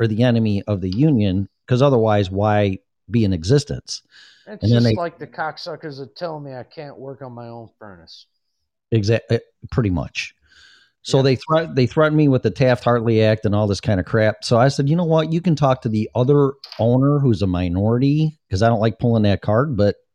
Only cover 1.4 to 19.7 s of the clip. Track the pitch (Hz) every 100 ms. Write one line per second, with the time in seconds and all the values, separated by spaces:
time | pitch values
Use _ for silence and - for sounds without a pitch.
1.4 | 101 _ - 127 143 123 110 104 90 95
2.4 | 107 104 104 95 _ _ - 117 101 90
3.4 | 87 143 - 64 - - _ - - _
4.4 | - 214 107 120 120 107 170 - 147 -
5.4 | 156 - 175 156 160 135 131 - 175 156
6.4 | 143 127 120 - 147 104 135 127 131 120
7.4 | 117 117 110 _ 107 87 82 - _ _
8.4 | _ _ _ _ - 113 101 113 - 117
9.4 | - _ - - 107 85 - - - _
10.4 | _ _ - _ _ _ - 139 135 127
11.4 | - 160 165 135 120 160 156 151 147 127
12.4 | 110 - 131 123 120 120 113 110 107 110
13.4 | 101 104 104 95 - 95 82 113 110 -
14.4 | - 117 135 139 139 170 165 160 156 170
15.4 | 175 143 143 127 120 107 110 117 127 147
16.4 | 135 - - - 113 127 139 147 135 95
17.4 | 95 90 90 87 107 120 139 151 156 -
18.4 | - 92 117 113 113 - 120 117 104 95
19.4 | - 110 156